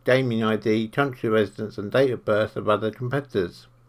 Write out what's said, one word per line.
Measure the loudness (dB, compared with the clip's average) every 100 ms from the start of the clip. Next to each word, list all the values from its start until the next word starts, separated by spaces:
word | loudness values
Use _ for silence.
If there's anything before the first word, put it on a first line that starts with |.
gaming | 2 2 2 0
I | 0 0
D, | 0 0 0
country | -2 -2 -2 0
of |
residence | 2 0 -4 -10 -8
and | -4
date | 0 2
of | 0 0
birth | 0 0
of | -2 -2
other | 0 -2
competitors. | -6 -6 -6 -4 -2 -2 -6 -20 _